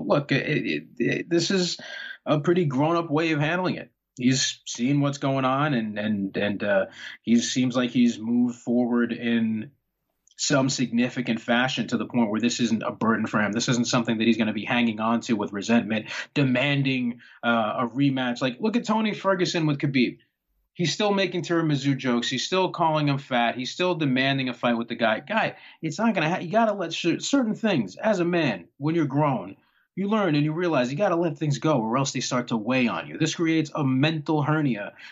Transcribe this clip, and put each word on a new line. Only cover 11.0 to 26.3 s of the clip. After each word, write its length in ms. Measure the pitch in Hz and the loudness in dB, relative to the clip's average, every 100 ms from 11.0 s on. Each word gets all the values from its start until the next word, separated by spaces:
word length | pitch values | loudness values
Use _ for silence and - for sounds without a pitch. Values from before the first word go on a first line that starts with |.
| 123 - 123 113 | 0 -2 -4 -4
fashion 460 | - 120 131 131 107 | 0 0 0 -2 -4
to 100 | 113 | -4
the 80 | |
point 240 | - 123 107 | -2 0 0
where 100 | 107 | 0
this 180 | 120 - | 0 0
isn't 240 | 117 107 | 0 0
a 80 | 104 | -2
burden 360 | - 113 107 107 | -2 0 0 0
for 140 | 110 | 0
him. 120 | 104 | 0
This 160 | 113 135 | 0 0
isn't 180 | 120 113 | 0 0
something 320 | 127 117 110 | 0 0 2
that 60 | 113 | 2
he's 100 | 110 | 2
gonna 160 | 113 | 0
be 120 | 110 | -2
hanging 340 | - 123 117 107 | -2 0 0 0
on 220 | 113 117 | 0 0
to 120 | 120 | 0
with 180 | 107 101 | -2 -2
resentment, 540 | 101 98 117 101 107 - - - | -4 2 2 2 -4 -4 -10 -4
demanding, 840 | 151 131 123 143 139 135 127 120 117 - - | 0 2 2 2 0 0 0 -2 -6 -16 -4
uh, 300 | 117 117 107 123 | 0 2 0 -2
a 100 | 120 | -2
rematch. 520 | 127 143 131 123 120 | 2 2 2 -2 -2
Like, 140 | 131 120 | -4 -2
look 160 | 214 226 | -2 -2
at 80 | |
Tony 300 | - 220 220 | 0 0 0
Ferguson 520 | 185 190 185 175 175 151 | 0 0 2 0 0 0
with 120 | 143 | 0
Khabib. 400 | 147 135 110 - _ _ _ _ _ | 0 2 0 -2 _ _ _ _ _
He's 180 | - 175 | -4 -2
still 200 | - 208 | 0 0
making 300 | 196 175 180 | 2 0 -2
Tiramisu 540 | 147 170 160 139 139 135 | 0 0 2 2 0 0
jokes. 320 | 135 120 120 | 0 0 0
He's 160 | 123 | -4
still 260 | - 185 185 | -2 0 0
calling 360 | 180 165 156 147 | 2 2 2 2
him 100 | 139 | 0
fat. 360 | - 123 117 123 | 0 2 2 0
He's 140 | 123 | -8
still 220 | - 180 | -2 -2
demanding 540 | 165 143 127 135 135 127 | 0 0 2 2 0 -2
a 60 | |
fight 200 | 120 123 117 | -2 0 0
with 120 | 117 | -2
the 60 | 117 | 0
guy. 240 | 113 110 | 0 0
Guy, 340 | - 214 170 - - - | -2 -2 -2 -4 -18 -10
it's 180 | 160 147 | -8 0
not 160 | 226 | 0
gonna 140 | 185 156 | 2 0